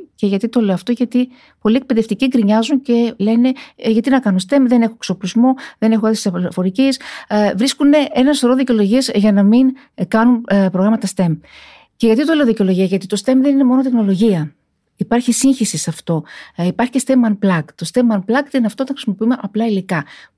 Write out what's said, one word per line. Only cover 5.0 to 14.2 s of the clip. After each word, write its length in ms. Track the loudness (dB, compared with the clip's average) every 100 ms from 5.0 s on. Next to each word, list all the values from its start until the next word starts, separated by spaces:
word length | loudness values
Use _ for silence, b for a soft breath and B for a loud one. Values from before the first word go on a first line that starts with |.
| -8 -6 -4 0 2 0 B B
δεν 140 | 0
έχω 140 | 0 0
άδειες 220 | -2 -2
πληροφορικής». 680 | -4 -6 -2 -4 0 0 0 B B B
Ε, 260 | 0 0
βρίσκουν 380 | 0 -2 0 2 4 2
ένα 200 | 0 0
σωρό 220 | 2 0
δικαιολογίες 560 | 0 2 2 2 0 0
για 180 | 0 2
να 100 | 4
μην, 340 | 4 4 2 0 B
ε, 100 | -8
κάνουν, 400 | -2 2 2 2 0
ε, 200 | 0 0
προγράμματα 360 | 0 0 0 -4
stem. 240 | -2 -2 -2 B B B B B _
Και 100 | 0
γιατί 200 | 2 2
το 60 |
λέω 140 | 2 2
δικαιολογία; 380 | 2 0 0
Γιατί 220 | 0 -2 -4
το 100 | -6
stem 100 | 0 2
δεν 40 |
είναι 200 | 2 2
μόνο 180 | 2 2
τεχνολογία. 720 | 0 0 0 2